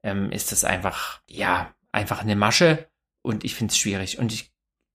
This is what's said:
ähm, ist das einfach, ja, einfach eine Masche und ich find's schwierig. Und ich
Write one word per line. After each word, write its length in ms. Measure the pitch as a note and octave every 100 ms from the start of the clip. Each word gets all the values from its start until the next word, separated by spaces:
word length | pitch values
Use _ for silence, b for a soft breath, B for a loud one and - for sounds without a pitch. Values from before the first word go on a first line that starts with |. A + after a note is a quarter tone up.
ähm, 280 | G#2+ G2 G2
ist 200 | G2+ -
das 120 | G2 -
einfach, 560 | F2+ F#2+ - - - _
ja, 460 | - F#2+ F2+ F2 _ -
einfach 300 | G#2 G2+ G2+
eine 140 | G#2+ G2+
Masche 520 | G#2 - E3+ D#3 - _ _ _
und 220 | A#2+ G#2+
ich 100 | - -
find's 220 | G#2 -
schwierig. 400 | G#2+ G2 F#2+ -
Und 160 | A#2
ich 180 | A2 - _ _ _ _